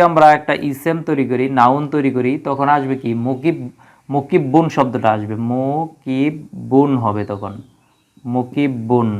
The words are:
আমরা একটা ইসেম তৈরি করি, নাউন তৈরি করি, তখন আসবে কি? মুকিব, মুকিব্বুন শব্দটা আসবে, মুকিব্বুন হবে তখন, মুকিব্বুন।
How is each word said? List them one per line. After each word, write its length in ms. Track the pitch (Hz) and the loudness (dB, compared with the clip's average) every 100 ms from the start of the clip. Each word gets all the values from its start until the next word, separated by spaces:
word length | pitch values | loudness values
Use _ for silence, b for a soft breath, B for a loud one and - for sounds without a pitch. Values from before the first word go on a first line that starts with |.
| 175 | 4
আমরা 180 | 160 151 147 | 6 6 6
একটা 160 | 147 147 143 | 2 -4 -4
ইসেম 260 | 139 165 165 156 | -4 -4 -2 -2
তৈরি 160 | 143 120 | -2 0
করি, 140 | 123 135 135 | -2 0 4
নাউন 220 | 120 139 147 | 4 4 0
তৈরি 160 | 151 135 127 | -2 0 0
করি, 160 | 123 139 139 | 0 -2 -4
তখন 180 | 135 139 147 | -2 2 2
আসবে 180 | 135 135 | 0 -4
কি? 80 | 120 117 123 | -4 -2 -2
মুকিব, 300 | 131 156 151 127 - b b - | -2 -2 -2 -6 -16 b b -6
মুকিব্বুন 580 | 139 139 180 135 151 160 - | -4 0 0 2 2 2 0
শব্দটা 320 | 127 117 110 107 | 0 0 -2 -2
আসবে, 200 | 104 110 117 | -4 -4 -2
মুকিব্বুন 1400 | 127 135 151 160 - 131 131 147 156 - 123 117 135 147 131 | -2 -2 -2 -6 -8 -6 -2 -2 -4 -12 -14 0 4 4 2
হবে 180 | 110 104 101 | 0 -2 -4
তখন, 220 | 101 101 101 - _ _ _ _ _ 123 | -8 -10 -12 -18 _ _ _ _ _ -6
মুকিব্বুন। 760 | 123 123 - 143 123 113 123 113 | -4 -2 -2 -2 -2 0 2 2